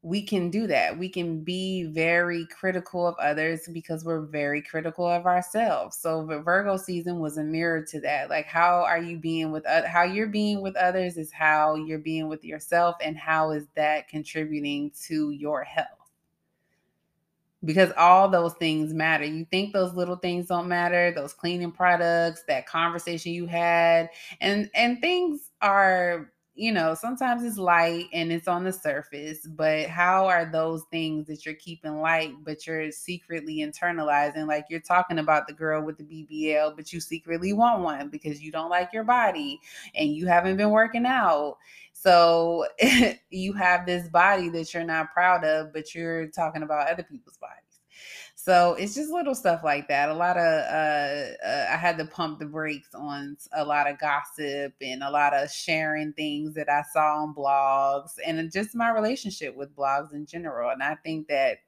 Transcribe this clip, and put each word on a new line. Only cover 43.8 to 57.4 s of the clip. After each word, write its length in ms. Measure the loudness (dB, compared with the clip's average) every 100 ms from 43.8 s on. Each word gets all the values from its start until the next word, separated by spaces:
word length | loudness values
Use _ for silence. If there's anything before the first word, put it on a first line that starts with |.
this 240 | 2 -2 2
body 400 | 4 6 6 0
that 220 | -4 -6
you're 120 | -6
not 280 | -2 -2 0
proud 320 | 2 4 4
of, 280 | 4 0 -2
but 200 | -10 -12
you're 360 | -8 -6 -4 -6
talking 340 | -4 -4 -4
about 260 | -4 -2 0
other 140 | -2
people's 340 | -8 -18 _ _
bodies. 240 | -20 -20 _ _ _ -20 -20 -20 -20 -10
So 380 | 4 6 6
it's 200 | 2 -4
just 160 | -6 -4
little 240 | -4 -2
stuff 280 | 0 0 0
like 240 | 0 -2 0
that. 220 | 0 0
A 40 |
lot 220 | 0 0 2
of, 60 |
uh, 1040 | 2 2 0 0 0 0 0 -4 -8 -8 -4
uh, 200 | -2 0
I 40 | 0
had 200 | 0 0
to 80 |
pump 340 | -6 -6 -6 -6
the 40 |
brakes 500 | -10 -6 -6 -6 _
on 420 | -14 -10 -10 -12 -14
s-, 100 | -10
a 100 | -6
lot 240 | -2 0 0
of 100 | 0
gossip 760 | -2 -2 -4 -10 -8 -6 -8 _
and 200 | -10 -8
a 80 | -2
lot 220 | 2 2
of 180 | 2 -2
sharing 640 | -6 -2 -2 0 -2 -4
things 400 | -6 -6 -4 -6
that 140 | -6 0
I 140 | 0 0
saw 300 | 0 2 0
on 120 | -4
blogs 760 | -4